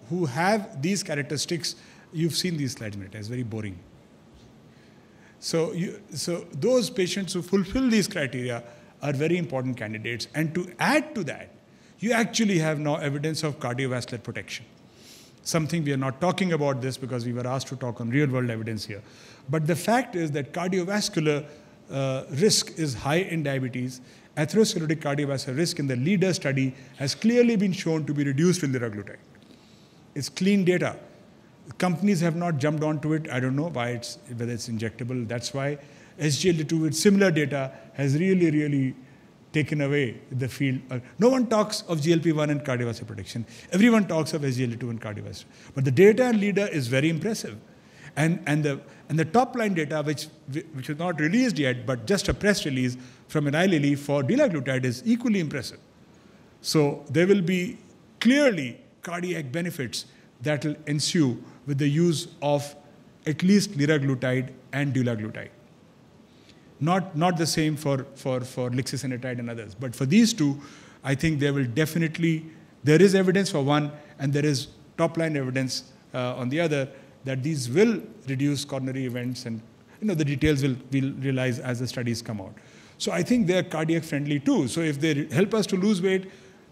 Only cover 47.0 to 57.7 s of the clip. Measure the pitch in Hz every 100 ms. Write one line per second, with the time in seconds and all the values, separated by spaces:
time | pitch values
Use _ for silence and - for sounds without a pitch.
47 | 151 160 202 220 - 107 - - - -
48 | - - 160 175 - 151 147 139 - -
49 | - 156 160 233 254 254 214 175 147 151
50 | 147 151 - - - 139 - 135 123 151
51 | 175 156 151 214 254 156 135 123 117 127
52 | 107 196 - 135 202 196 156 131 127 127
53 | - - - 156 147 147 190 165 143 143
54 | - 143 135 240 294 160 135 131 127 120
55 | 220 240 247 196 156 139 - - - _
56 | - - - - - - - 160 143 143
57 | - 143 180 202 165 185 180